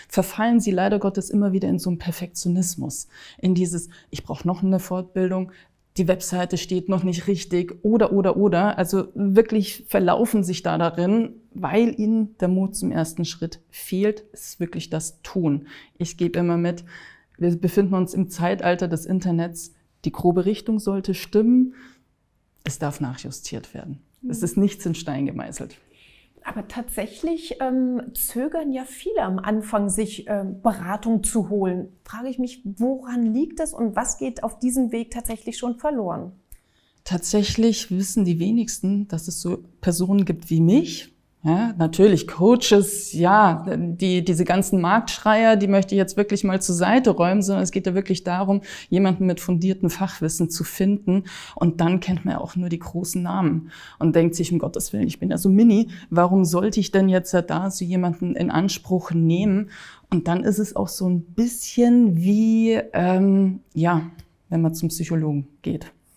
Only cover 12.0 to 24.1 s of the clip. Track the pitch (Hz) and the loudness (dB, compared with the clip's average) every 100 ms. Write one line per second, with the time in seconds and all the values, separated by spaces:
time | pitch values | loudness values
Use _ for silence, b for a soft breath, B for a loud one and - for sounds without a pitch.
12 | 214 226 214 - 180 185 190 196 185 - | 0 0 -2 -2 0 0 -2 -4 -4 -2
13 | 160 - 165 - 165 - _ - - 185 | -4 -4 -8 -6 -10 -10 _ -16 -6 -2
14 | 208 208 - - - - 170 - - 156 | 0 -2 -10 -20 -18 -10 -8 -8 -8 -8
15 | 165 - - 196 160 139 B B B - | -8 -12 -8 -4 -2 -2 B B B -8
16 | 170 - 175 170 175 170 170 175 B B | -8 -4 -4 0 0 0 -2 -4 B B
17 | B B B - 175 170 180 208 196 190 | B B B -4 -2 0 0 2 2 0
18 | 180 - 190 - 175 190 175 175 180 160 | 0 -2 -4 -2 -2 0 0 0 -2 -4
19 | - 185 180 165 170 170 - _ _ _ | -2 -4 0 -2 -2 -8 -16 _ _ _
20 | 160 - 175 175 180 208 - 220 202 196 | -8 0 2 2 2 -2 -2 -2 -2 -4
21 | 190 185 - 208 226 254 254 B B B | -4 -6 0 2 6 6 4 B B B
22 | _ _ _ _ _ _ 151 - 147 143 | _ _ _ _ _ _ -10 -6 -6 -6
23 | 131 127 135 127 - - - - 165 143 | -8 -8 -12 -14 -14 -14 -14 -16 -14 -16
24 | _ | _